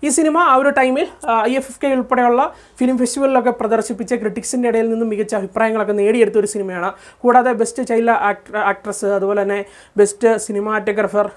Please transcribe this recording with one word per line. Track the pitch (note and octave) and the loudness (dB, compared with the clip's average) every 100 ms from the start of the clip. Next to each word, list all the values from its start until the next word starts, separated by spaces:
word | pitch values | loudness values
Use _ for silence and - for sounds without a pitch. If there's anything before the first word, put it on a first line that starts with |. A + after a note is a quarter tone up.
| C#4+ | 0
ഈ | |
സിനിമ | D#4 D#4 D4+ | 2 2 2
ആ | F4 | 4
ഒരു | C4 C#4 | 4 4
ടൈമിൽ, | C#4 C4 C4 F#4 - D4+ | 2 2 0 -4 -6 -2
ആ, | A3+ A3+ | 0 0
ഐ | C4 | -2
എഫ് | C4 | -4
എഫ് | A#3+ | -6
കെ | C#4 | -2
ഉൾപ്പെടെയുള്ള | C4 B3 B3+ A#3+ A#3+ D4+ - - - | -2 0 0 2 2 0 -4 -20 -2
ഫിലിം | B3+ B3+ | 0 0
ഫെസ്റ്റിവലിലൊക്കെ | B3 - C#4 C4 A#3+ | -2 0 0 2 0
പ്രദർശിപ്പിച്ച | A#3+ A3 A3+ A3 G#3+ G#3+ | -2 0 0 -2 -6 -4
ക്രിട്ടിക്സിൻ്റെ | A#3+ G#3+ G3 - B3+ A#3+ | -4 -4 -6 -6 -2 0
ഇടയിൽ | A3+ A3+ | 0 0
നിന്നും | A3+ A3+ | 0 -2
മികച്ച | G#3 G#3 | -2 -4
അഭിപ്രായങ്ങളൊക്കെ | G#3+ F#3+ G#3+ A3+ A3 G#3 | -4 -4 -2 0 0 -2
നേടിയെടുത്ത | G#3 G3+ A#3 F#3+ G#3 | 0 2 2 2 2
ഒരു | G#3 | 0
സിനിമയാണ്. | G#3+ F#3+ F3+ F3+ - - - | -4 -6 -4 -6 -8 -20 -4
കൂടാതെ | B3 B3 B3 | 4 4 4
ബെസ്റ്റ് | A#3 A3+ - B3+ | 0 -2 -4 -2
ചൈൽഡ് | A3+ A#3 | 0 2
ആക്ടർ, | A3+ G3+ G3+ - G#3+ | 2 0 -4 -6 -2
ആക്ട്രസ്, | G#3 G3 G#3 G3 G3+ | -2 -2 -6 -6 -2
അതുപോലെ | G3+ G3 G#3 | -2 0 -2
തന്നെ | G3 G3+ G3+ - - - | -2 -4 -6 -16 -16 2
ബെസ്റ്റ് | G3+ - A3+ A3 | 2 4 2 2
സിനിമാറ്റോഗ്രാഫർ | A3 G3+ G#3+ G#3+ G3+ G#3 G#3 G#3 G3+ | -2 -6 -2 -2 -2 -2 -2 0 -2